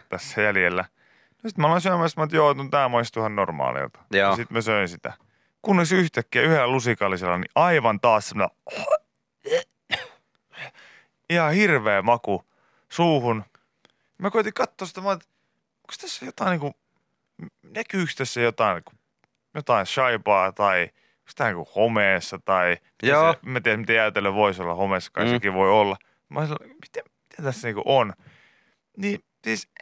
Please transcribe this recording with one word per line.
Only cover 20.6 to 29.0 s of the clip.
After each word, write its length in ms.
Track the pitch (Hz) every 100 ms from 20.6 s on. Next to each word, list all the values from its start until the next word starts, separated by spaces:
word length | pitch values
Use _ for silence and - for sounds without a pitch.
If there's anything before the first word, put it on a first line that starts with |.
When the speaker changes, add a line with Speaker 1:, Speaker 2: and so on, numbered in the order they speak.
| 101 92 82 _ _ _
Speaker 1:
onks 140 | - -
tää 120 | 117
niinku 220 | 87 80 101
homeessa 640 | 113 110 98 92 - 95 -
tai 320 | 92 90 85 _ _
miten 80 | 127
Speaker 2:
Joo. 240 | 147 165
Speaker 1:
se, 60 | 160 127
mä 120 | 127
en 60 |
tiedä, 140 | 117 110
miten 180 | 110 113
jäätelö 380 | 110 101 98
voisi 280 | 101 104 92
olla 120 | 87 85
homeessa, 360 | 98 92 -
kai 120 | 85 113
Speaker 2:
Mm. 60 |
Speaker 1:
sekin 220 | 120 101
voi 180 | 92 95
olla. 260 | 107 101 95 _ _ -
Mä 100 | 143
olin 80 | 156
sellainen, 280 | 151 - 302
miten, 220 | - - - _ _
miten 160 | - 139
tässä 220 | 123 120
niinku 140 | 104 -
on? 280 | 135 104 - - _ _ _ _ _ _
Niin 220 | -